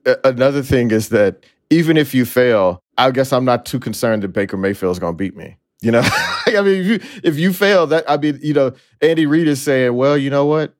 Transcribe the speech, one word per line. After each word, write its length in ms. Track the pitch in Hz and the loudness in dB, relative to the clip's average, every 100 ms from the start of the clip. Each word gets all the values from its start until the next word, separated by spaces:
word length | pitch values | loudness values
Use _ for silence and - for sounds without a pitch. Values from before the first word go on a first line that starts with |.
| - | -2
a-, 100 | 127 | 0
another 380 | 135 123 131 143 | 0 2 0 0
thing 280 | 135 139 120 | 0 0 2
is 160 | 110 110 | 0 0
that 360 | 113 110 92 _ _ _ | 2 2 0 _ _ _
even 260 | 160 160 156 | 2 4 2
if 180 | 143 | 2
you 100 | 131 | 0
fail, 560 | 120 - 123 110 92 90 _ - | 0 2 2 4 2 -2 _ 0
I 140 | 127 | 0
guess 220 | 131 131 | 0 0
I'm 120 | 127 | 0
not 220 | 127 120 - | 0 -2 -2
too 140 | 123 | -8
concerned 420 | 120 107 120 110 | -8 -4 -2 -2
that 60 | 98 | -4
Baker 280 | 98 98 98 | -4 -4 -4
Mayfield 360 | 98 101 92 | -4 -2 -4
is 60 | 90 | -4
gonna 180 | 87 85 | -6 -6
beat 200 | 95 - | -8 -8
me. 200 | 80 - _ _ | -20 -20 _ _
You 100 | 117 | 0
know, 120 | 117 | 2
<laughs> 440 | - - - - - | 2 0 -4 -4 -2
I 160 | 214 | 0
mean, 180 | 202 196 | 2 0
if 60 | 185 | 0
you, 340 | 220 - 220 | -2 -4 -4
if 120 | - 143 | -4 0
you 160 | 175 | -2
fail, 340 | 185 202 196 156 | 0 2 2 2
that, 160 | 160 156 | 0 0
I 80 | 147 | -2
mean, 220 | 151 135 | 0 -4
you 140 | 151 | -2
know, 180 | 147 135 135 _ _ | 0 0 -2 _ _
Andy 240 | 151 165 151 | 0 2 2
Reid 220 | 156 160 | 2 2
is 120 | 139 | -2
saying, 340 | 147 135 127 120 | 0 0 0 0
"Well, 200 | 135 147 | 0 0
you 140 | 139 | 0
know 160 | 139 143 | 0 0
what? 280 | 156 151 - | 0 -2 -10